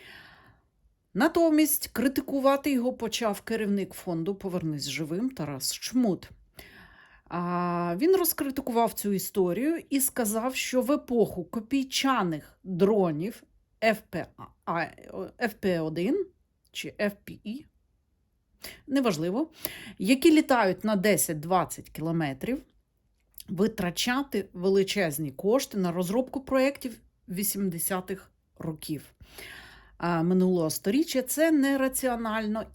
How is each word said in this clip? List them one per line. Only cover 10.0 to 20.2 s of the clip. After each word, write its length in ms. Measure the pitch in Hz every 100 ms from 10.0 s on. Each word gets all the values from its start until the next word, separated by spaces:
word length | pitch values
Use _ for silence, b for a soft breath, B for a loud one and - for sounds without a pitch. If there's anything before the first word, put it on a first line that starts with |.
сказав, 540 | - - 214 220 254
що 280 | 262 - 254
в 100 | 226
епоху 520 | 294 - 240 196 180
копійчаних 1120 | 170 233 214 277 262 - 269 247 180 151 - _
дронів 760 | 185 175 196 214 180 151 202 - _ _ _ -
Ф 140 | 220 220 -
П 160 | 170 - - 95 _
А, 200 | - 170 156 - - 196 185 -
Ф 140 | 233
П 260 | - 196 170
один 460 | 156 160 196 392 370 _ _ _ _
чи 220 | - 156 -
Ф 120 | 208 202
П 80 | - -
І, 200 | 208 262 - _ _ _ _ _ _ _ _ _ B B -
неважливо, 640 | 269 240 151 170 220 320 B B B B B
які 340 | 190 262